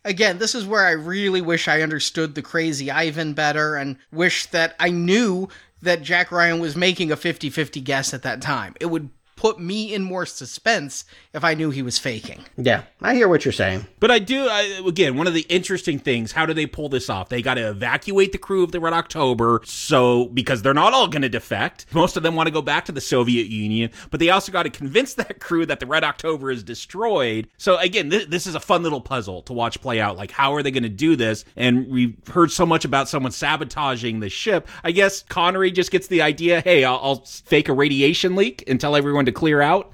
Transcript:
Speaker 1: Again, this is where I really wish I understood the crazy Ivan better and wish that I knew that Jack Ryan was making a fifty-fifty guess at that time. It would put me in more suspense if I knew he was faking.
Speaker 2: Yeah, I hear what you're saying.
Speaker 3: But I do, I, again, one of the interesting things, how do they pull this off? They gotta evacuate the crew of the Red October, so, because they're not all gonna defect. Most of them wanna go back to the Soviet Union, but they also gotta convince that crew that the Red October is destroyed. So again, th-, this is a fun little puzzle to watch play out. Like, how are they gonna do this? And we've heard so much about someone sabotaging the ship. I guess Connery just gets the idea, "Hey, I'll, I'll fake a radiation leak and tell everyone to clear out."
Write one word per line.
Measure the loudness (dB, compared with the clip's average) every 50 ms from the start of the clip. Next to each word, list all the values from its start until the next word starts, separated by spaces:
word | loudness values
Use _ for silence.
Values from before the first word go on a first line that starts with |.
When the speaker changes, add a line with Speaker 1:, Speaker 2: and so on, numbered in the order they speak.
| -6
Speaker 1:
Again, | -6 -2 2 2 2 2
this | 0 -2 -2 -2
is | -4 -4
where | -2 -2 0 2
I | 2
really | 0 0 -2 -4 -4 -2 -2 0 0 0
wish | 0 0 0 0 2
I | 0 0 0
understood | 0 0 -2 -4 -4 -4 -4 -4 -4 -4 -4
the | -10 -10
crazy | -6 -4 -2 -2 -2 -2 -4 -6 -4
Ivan | -2 -2 -2 -2 -2 -4 -6 -6 -4
better | -2 -2 0 0 0 -2 -2 -2
and | -4 -6 -6 -8 -12 _ _ -4
wish | 0 0 0 0 -2 -4 -4
that | -2 0 0 0 -2 -2
I | -2 -2
knew | 0 0 0 2 2 4 4 2 0 -2 -4 -8 -12 -18 -20 _ _ -6
that | -2 0 0 0 0
Jack | 0 0 0 0 0
Ryan | 2 4 4 4 4 2
was | -2 -2 -2
making | 0 2 2 2 2 0 -2
a | -2
fifty-fifty | -2 -2 -4 -4 -4 -6 -6 -4 -4 -4 -4 -6 -10
guess | -4 -2 -2 -2 -2 -4 -6
at | -6 -6
that | -6 -6 -6 -4
time. | -4 -4 -4 -4 -8 -8 -6
It | -6
would | -4 -4 -4 -6 -8 -16 _ _ _ _
put | -2 -2 -2 0 -2
me | -6 -6 -4 -6 -6 -4 -4
in | -6 -6
more | -4 -4 -6 -6
suspense | -8 -8 -12 -14 -14 -12 -6 -2 0 0 0 -2 -6 -12 -14 -16 _ -20 -20 -20 _ -8
if | -2 0
I | 0 0
knew | 0 -2 -2
he | -2 -4 -4
was | -4 -4 -4
faking. | -4 -4 -6 -8 -10 -14 -16 -18 -20 -18 -8
Speaker 2:
Yeah, | -2 0 2 2 0 -2 -6 _ -6 -2
I | 0 2
hear | 4 4 4
what | 4 4 2
you're | 0 0
saying. | 0 0 0 0 -4 -6 -10 _ 0
Speaker 3:
But | 2 4
I | 4 4
do, | 2 0 -2 0 0 0
I, | 0 0 0 -2 -2 -6 -4
again, | -2 0 2 2 2 2 0
one | 0
of | 0 0
the | -2 -2 0
interesting | 0 0 0 -2 -4 -4 -2 -4 -4 -2
things, | -2 -2 -2 -2 -2 -4 -2
how | -2 0
do | 0 0
they | -2 -2
pull | -4 -6 -8 -8 -4
this | -4 -4 -4 -4
off? | -6 -6 -6 -6
They | -6 -4 -2
gotta | -2 -2 0 -2 -4
evacuate | -4 -4 -2 -2 -2 -2 -2 0 2 2 2 2 2
the | -6
crew | -6 -2 0 0 0
of | 0 0
the | -2
Red | -2 0 0
October, | -2 -2 -4 -2 0 2 2 2 2 2 2 2 2 0
so, | -4 -10 -8 -2 2 4 4 6 6 4 4 2 0
because | -2 -4 -2 -2 -2 0 2
they're | 2 4
not | 4 4 4 6
all | 4 4
gonna | 2 2 0 -2 -2
defect. | -2 -4 -6 -4 -4 -2 -2 -4 -4 -8 -12 -4 0
Most | 2 2 2 0
of | 0 -2
them | -2 0
wanna | 0 0 0
go | -2 -2 -2
back | -2 -2 -2 -2
to | -4 -8
the | -8 -4
Soviet | 0 2 2 4 4 2 0 0 -2
Union, | -4 -6 -4 -2 -2 -2 -2 -4 -6 -12 -16 -8
but | -4 0
they | 2 4
also | 2 2 0 -2
gotta | -4 -4 -4 -4
convince | -6 -8 -8 -2 0 0 0 0 -4
that | -8 -8 -8 -8 -14
crew | -8 -2 -2 -2 0
that | 0 -4 -6
the | -4
Red | -2 -2 0 0
October | 0 -2 -4 -4 -4 -4 -4 -4 -6
is | -6 -6 -6
destroyed. | -12 -12 -14 -14 -14 -8 -4 -2 0 0 0 0 0 -2 -4 -4 -8 _ -4
So | 2 2 2
again, | 4 2 0 0 0 0 2
th-, | 0 0 0 0
this | -4 -4 -4
is | -4 -8
a | -6
fun | 0 2 2 2 2
little | 0 -2 -4 -6
puzzle | -4 -6 -6 -4 -6 -8 -10 -10
to | -8 -4
watch | -2 -2 -2 -4 -6 -6
play | -4 -2 0
out. | 0 -2 -2
Like, | -4 -10 -8
how | -2 0 0 2 2
are | 0 -2
they | 0
gonna | 0 -2 -2 -2
do | -2 0 4 4 4
this? | 4 4 2 0 -2 -6 _ -6
And | 0 2 4 4 4 2 0
we've | 0 0 0 0 0 -6 -12 -4 2
heard | 4 4 4
so | 4 2 2
much | 4 2 2 0
about | 0 0 0 0 0
someone | -2 -4 -4 -4 -6
sabotaging | -4 -2 -2 -2 -2 -4 -8 -6 -4 -2 -2 -2 -2 -4 -4 -4 -4
the | -6 -6
ship. | -8 -6 -2 0 0 0 -2 -4 -14 -8 -4
I | -2 2
guess | 4 4 4 2 -2 -10
Connery | -6 -2 0 2 2 2 2 2 2 2
just | 0 0 2
gets | 2 0 0
the | 2 2 2 2
idea, | 2 2 2 2 2 2 4 4
"Hey, | 6 6 6 6
I'll, | 4 2 0 0
I'll | -2 -2 -4 -6
fake | -14 -18 -12 -2 2 2 2 4 2
a | 2
radiation | 2 2 2 4 4 4 4 4 4 0 0 4
leak | 2 2 2 0 -8 -6
and | -2 -2 0
tell | 2 2 2
everyone | 2 2 2 2 2 2
to | 2 0
clear | 2 2 4 4 6
out." | 6 6 4 2 0 -2